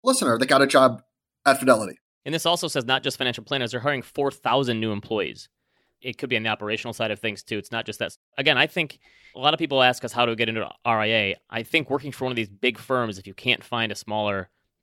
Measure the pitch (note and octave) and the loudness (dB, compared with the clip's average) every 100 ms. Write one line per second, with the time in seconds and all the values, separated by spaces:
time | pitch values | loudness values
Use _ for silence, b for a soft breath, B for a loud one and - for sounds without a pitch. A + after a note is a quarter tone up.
0 | B3 B3+ C3+ A#2 C3 C3+ C#3 C#3 C3 A2 | 0 2 2 2 4 4 6 6 6 4
1 | - _ _ _ C#3+ C3 C3 A2+ G2 E2+ | -8 _ _ _ 2 4 4 4 2 -10
2 | _ _ C3+ D#3 E3+ F3 E3 C#3+ A#2+ C3 | _ _ -6 -2 0 0 0 -4 0 0
3 | C3+ - B2+ A#2 G#2+ C#3 A#2 A#2+ C#3 C#3 | -2 -4 -4 -4 -4 -4 -4 -4 -4 -4
4 | - - C#3 - A#2 C3 B2 A2+ A2 G#2 | -4 -2 -2 -2 0 2 2 0 -2 -4
5 | - G#2+ D2 - - _ _ _ _ _ | -4 -4 -4 -8 -18 _ _ _ _ _
6 | B2+ - C3 A#2 A2 G#2+ G#2+ A2+ A#2+ A2 | -12 -8 -4 -2 -2 -4 -4 -6 -6 -6
7 | A2+ G2+ A2+ G2 - G#2+ - A2+ A2 - | -4 -4 -6 -8 -8 -8 -6 -8 -8 -8
8 | F#2+ - _ - C#3+ C3 D#3 F#3 D3+ - | -8 -10 _ -4 0 2 2 0 -6 -8
9 | b b b G#2 C#3+ D#3+ D#3 C3+ B2+ B2 | b b b -2 0 0 0 4 4 2
10 | A#2 A#2+ A#2+ A2+ A2+ A2+ F#2 - A#2+ A2 | -2 0 0 0 -2 -2 -6 -4 -2 0
11 | G#2+ A2+ G2 - _ A2+ A2+ D#3+ C#3 C#3 | 2 2 0 -4 _ -10 -2 -2 0 -4
12 | C#3 - B2+ A#2+ G#2 G2 B2 A2+ - B2+ | -6 -8 -6 -4 -6 -2 -2 -2 -2 -2
13 | A#2 F#2+ G2 - B2+ - - A#2 A2 G2+ | -2 -6 -14 -4 0 0 -2 -4 -4 -6
14 | - G#2+ G#2 G2 F2+ _ _ _ | -6 -4 -2 -4 -8 _ _ _